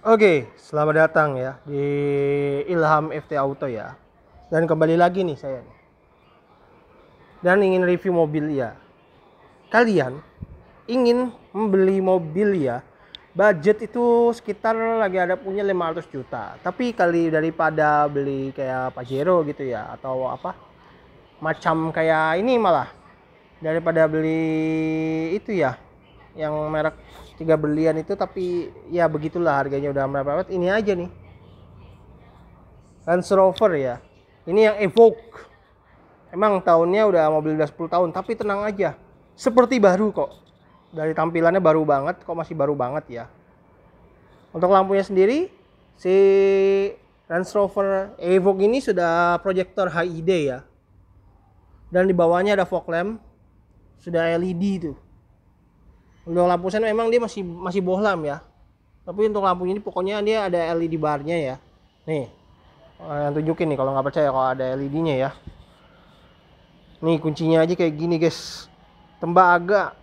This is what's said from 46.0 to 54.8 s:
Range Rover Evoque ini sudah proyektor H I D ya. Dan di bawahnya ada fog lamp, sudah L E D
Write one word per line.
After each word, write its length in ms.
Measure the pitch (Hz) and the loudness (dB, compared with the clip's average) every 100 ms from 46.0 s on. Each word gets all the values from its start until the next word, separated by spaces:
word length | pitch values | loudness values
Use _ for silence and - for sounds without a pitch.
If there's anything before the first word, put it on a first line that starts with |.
| 185 190 196 196 196 196 196 196 196 - _ _ _ | 0 4 6 4 4 2 2 2 -2 -6 _ _ _
Range 240 | 165 185 | -6 -2
Rover 640 | 208 196 208 196 190 196 - | 0 0 0 -2 -2 -4 -8
Evoque 400 | 175 185 185 190 | 0 2 2 2
ini 160 | 208 254 | 2 2
sudah 640 | 262 180 170 170 175 175 | 0 0 2 2 2 0
proyektor 480 | 196 185 185 - 185 | -2 -2 -4 -4 -2
H 160 | 170 180 | -2 -4
I 160 | 165 | -4
D 320 | 165 180 143 | -2 0 -2
ya. 80 | 127 - _ _ _ _ _ _ _ _ _ _ _ - | -6 -14 _ _ _ _ _ _ _ _ _ _ _ -4
Dan 160 | 175 190 | 0 2
di 80 | |
bawahnya 480 | 180 170 175 196 196 | 4 2 2 2 0
ada 80 | 180 | 0
fog 160 | 175 165 | -4 -4
lamp, 240 | 165 190 226 - _ _ _ _ _ _ _ | -4 -4 -8 -18 _ _ _ _ _ _ _
sudah 320 | - 165 165 170 | -4 -2 0 0
L 80 | 185 | -2
E 80 | |
D 100 | 170 202 190 | -2 -2 -2